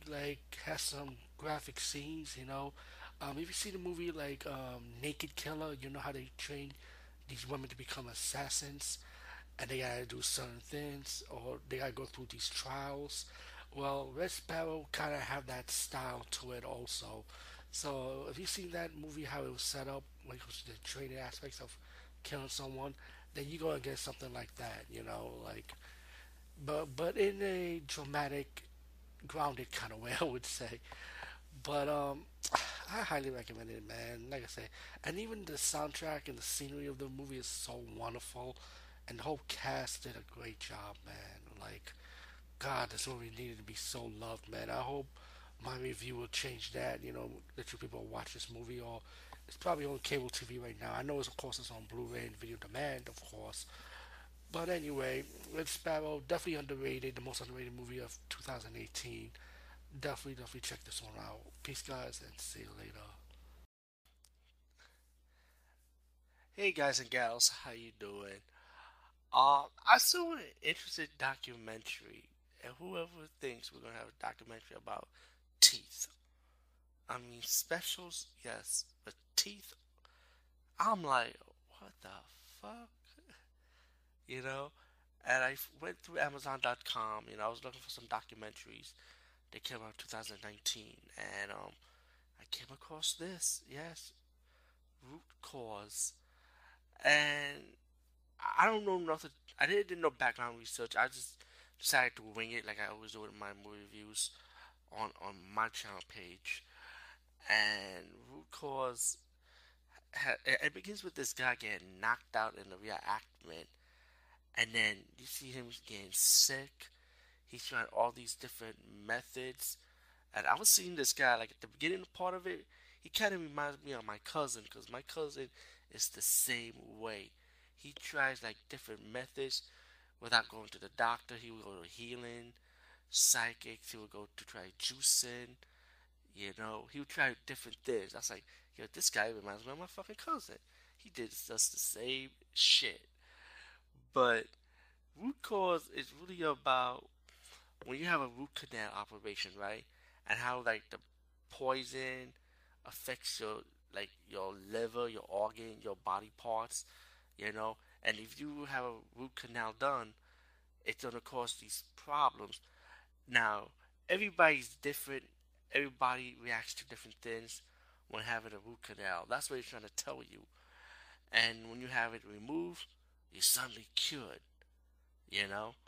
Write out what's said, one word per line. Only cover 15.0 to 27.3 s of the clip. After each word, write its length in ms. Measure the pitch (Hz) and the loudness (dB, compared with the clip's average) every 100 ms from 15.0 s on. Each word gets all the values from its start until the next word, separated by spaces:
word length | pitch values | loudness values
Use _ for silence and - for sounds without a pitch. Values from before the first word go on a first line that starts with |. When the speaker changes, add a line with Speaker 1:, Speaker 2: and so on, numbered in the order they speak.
| 151 147 | 0 0
Speaker 1:
have 280 | 123 139 127 | -2 -4 -4
that 240 | 127 - | -6 -2
style 540 | - - 135 127 123 117 | -2 0 -2 -2 -4 -4
to 200 | - 127 | -6 -4
it 120 | 123 | -8
also. 600 | 127 120 120 - 110 113 - - - - - | -6 -6 -4 -4 -4 -10 -12 -14 -14 -16 -8
So 560 | - 147 135 131 135 147 | -2 0 0 -2 -4 -6
if 80 | 131 | -4
you 80 | 185 | -2
seen 240 | 202 175 | -2 -2
that 260 | 170 165 151 | -2 -4 -6
movie, 280 | 151 151 | -8 -6
how 180 | 135 147 | -4 -4
it 100 | 131 | -4
was 100 | 127 | -2
set 260 | - 139 135 | -2 -2 -4
up, 160 | 139 - - | -6 -8 -16
when 120 | - 127 | -12 -12
it 40 | |
comes 220 | 120 - | -10 -12
to 100 | 120 | -10
the 60 | 107 | -10
training 340 | - 135 135 131 | -8 -6 -6 -6
aspects 420 | 127 - 139 - | -8 -8 -10 -10
of 160 | 123 - - - - - | -12 -14 -18 -18 -18 -12
killing 260 | - 143 135 | -6 -4 -4
someone, 460 | - 135 131 139 - - - - | -4 -4 -4 -4 -6 -14 -18 -10
then 120 | 143 139 | -6 -6
you 100 | 165 | 0
gonna 220 | 160 143 | 2 2
get 180 | 135 135 | 0 -4
something 340 | 139 - 131 | -4 -6 -8
like 220 | 120 117 - | -8 -8 -8
that, 280 | 117 110 113 | -8 -8 -10
you 120 | 117 | -10
know, 300 | 113 113 120 123 | -6 -6 -6 -8
like, 280 | 57 - - - - - - - - - - - | -10 -10 -12 -16 -16 -18 -18 -18 -18 -20 -18 -10
but, 300 | 139 151 151 | -2 -2 0
but 220 | 131 170 214 | 2 2 6
in 260 | 202 | 4